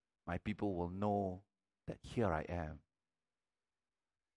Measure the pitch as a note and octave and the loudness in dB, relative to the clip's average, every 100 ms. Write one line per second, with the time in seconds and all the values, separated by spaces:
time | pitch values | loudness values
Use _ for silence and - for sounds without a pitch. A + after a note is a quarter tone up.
0 | _ _ - F2 - G#2 G#2 F2 F2 F#2 | _ _ -4 -2 -2 0 0 0 -2 0
1 | G#2 G2+ G2 F#2 - _ _ _ - - | 2 2 0 -4 -12 _ _ _ -10 -10
2 | - - G#2 D#2 - F2 D#2 D2+ _ _ | -6 2 4 2 0 -2 -4 -8 _ _
3 | _ _ _ _ _ _ _ _ _ _ | _ _ _ _ _ _ _ _ _ _
4 | _ _ _ | _ _ _